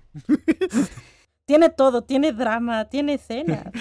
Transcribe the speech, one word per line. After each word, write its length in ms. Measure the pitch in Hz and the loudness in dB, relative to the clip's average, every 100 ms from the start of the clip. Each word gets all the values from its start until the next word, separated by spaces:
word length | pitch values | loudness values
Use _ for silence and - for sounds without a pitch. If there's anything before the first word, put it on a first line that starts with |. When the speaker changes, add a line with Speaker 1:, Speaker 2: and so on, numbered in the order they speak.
| _ | _
Speaker 1:
<laughs> 1300 | 147 - 302 - - 185 226 233 - - _ _ _ - | -10 -2 0 0 -2 -2 -2 -2 -6 -20 _ _ _ 2
Speaker 2:
Tiene 240 | 302 330 | 4 4
todo, 320 | 330 269 240 | 4 2 2
tiene 280 | 240 269 311 | 0 0 0
drama, 520 | 220 233 226 233 220 214 | 0 -2 -2 -2 -4 -4
tiene 260 | 269 294 | -4 -2
escena. 560 | 277 - 233 330 156 - 233 | -4 -6 -6 -4 -6 -8 -10